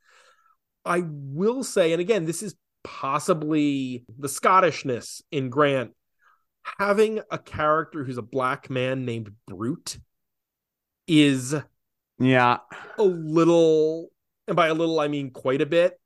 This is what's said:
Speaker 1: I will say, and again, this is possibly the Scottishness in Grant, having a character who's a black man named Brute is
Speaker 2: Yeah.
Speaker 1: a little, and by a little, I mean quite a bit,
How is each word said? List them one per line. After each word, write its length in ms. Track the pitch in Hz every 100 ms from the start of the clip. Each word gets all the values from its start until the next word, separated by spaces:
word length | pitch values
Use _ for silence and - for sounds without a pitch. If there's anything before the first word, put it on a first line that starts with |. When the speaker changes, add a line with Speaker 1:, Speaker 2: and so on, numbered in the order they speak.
| _ _ _ _ _ _ _ _
Speaker 1:
I 200 | 185 175 170
will 580 | 147 139 147 208 262
say, 300 | 233 202 165
and 80 | 165
again, 240 | 180 214 160
this 180 | 165
is 120 | 214 - _ _
possibly 1200 | - - 135 147 - 165 151 156 147 139 131 123 - 120
the 100 | 139
Scottishness 920 | - 220 190 180 - 139 113 - - -
in 180 | 151 131
Grant, 420 | 131 147 135 113 _ _ _ _ _ _ _ - -
having 420 | 202 202 214 214 -
a 60 | 165
character 680 | - - 151 156 156 160
who's 140 | 131 120
a 40 |
black 460 | 107 135 127 139 -
man 360 | 131 131 131 123
named 260 | 117 104 104 -
Brute 520 | 92 117 - - - - _ _ _ _ _ _ _ _ _ -
is 480 | 151 147 131 127 151 - _ _ _ _ -
Speaker 2:
Yeah. 380 | 127 127 123 120 - - - -
Speaker 1:
a 60 |
little, 1040 | 202 170 156 160 165 170 160 156 156 165 170 _ _ _ -
and 80 | 175
by 100 | 160
a 60 |
little, 260 | 160 165 160
I 80 | 147
mean 240 | 147 135
quite 300 | 127 131 139
a 40 | 147
bit, 320 | 170 180 -